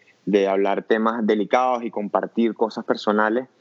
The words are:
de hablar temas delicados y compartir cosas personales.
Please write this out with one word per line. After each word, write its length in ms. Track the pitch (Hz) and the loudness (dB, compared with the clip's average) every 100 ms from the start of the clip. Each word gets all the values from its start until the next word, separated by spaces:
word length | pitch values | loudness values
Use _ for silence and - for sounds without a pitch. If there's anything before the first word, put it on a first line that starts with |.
| _ _ - | _ _ 0
de 220 | 101 95 | 2 2
hablar 340 | 98 98 98 | 0 0 -2
temas 420 | - 110 110 117 | 0 0 0 0
delicados 600 | 107 107 95 123 127 123 | 0 0 2 0 2 -2
y 60 | 117 | -4
compartir 600 | 104 104 98 95 - 117 | -8 -2 -2 -2 0 0
cosas 300 | 104 110 117 | 0 -4 -4
personales. 640 | - 120 - 104 107 117 131 _ | -4 -4 0 2 2 0 -4 _